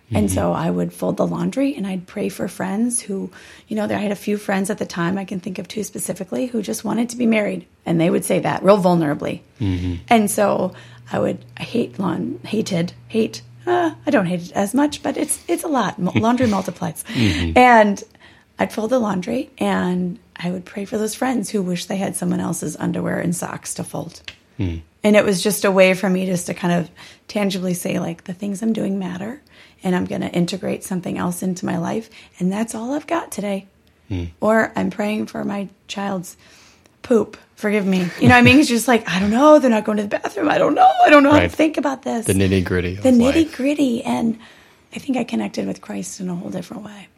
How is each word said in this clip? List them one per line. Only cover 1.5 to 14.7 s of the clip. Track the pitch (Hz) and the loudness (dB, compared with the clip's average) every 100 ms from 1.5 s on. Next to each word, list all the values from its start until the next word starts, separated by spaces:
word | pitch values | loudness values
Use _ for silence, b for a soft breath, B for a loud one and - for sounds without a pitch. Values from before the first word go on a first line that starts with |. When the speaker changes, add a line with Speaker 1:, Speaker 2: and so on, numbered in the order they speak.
| 254 277 294 | -2 -2 -2
Speaker 1:
and | 196 | -6
I'd | 190 175 | -8 -10
pray | - 196 | -8 -6
for | 190 214 | -6 -8
friends | - 185 202 240 226 | -6 -6 -2 -2 -4
who, | - 196 185 B B B _ | -6 -8 -8 B B B _
you | 214 | -4
know, | 208 | -2
there, | 202 | -2
I | |
had | 202 | -4
a | 202 | -4
few | - 208 | -4 -4
friends | - 196 196 | -2 -2 -2
at | 208 | -4
the | 180 | -6
time, | - 170 196 | -4 -2 -2
I | |
can | 185 190 | -6 -10
think | 202 185 | -8 -10
of | 185 | -10
two | - | -10
specifically, | 190 - - 185 190 240 254 | -8 -8 -8 -8 -8 -6 -4
who | 240 | -4
just | 196 220 | -6 -6
wanted | 214 214 240 | -4 -4 -4
to | 233 | -2
be | 233 | 0
married. | 220 202 185 - _ - | 2 0 -4 -12 _ -2
And | 165 | 2
they | 165 | 2
would | 196 - | 2 0
say | 190 | 0
that | 151 - | 0 2
real | 185 202 | 4 4
vulnerably. | 180 175 156 147 - - - - | 6 4 2 -2 -4 -8 -12 -6
Speaker 2:
Mm-hmm. | 101 92 90 85 - | -2 -2 -2 -6 2
Speaker 1:
And | 233 208 | 2 2
so | - 202 - 185 B B B - | 0 0 0 -2 B B B -8
I | - | -2
would, | - - - - | -2 -4 -10 -14
I | |
hate | - 226 - - | -6 -4 -4 -4
laun-, | 190 185 233 - | -4 -4 -6 -8
hated, | - 214 202 175 175 - - | -4 -4 -2 -2 -4 -6 -6
hate, | 226 226 - - - - | -2 -2 -4 -18 -10 -2
uh, | 359 330 302 - | 0 0 -2 0
I | |
don't | 277 175 | 0 0
hate | 180 | -2
it | 180 | -4
as | - 202 | -4 -2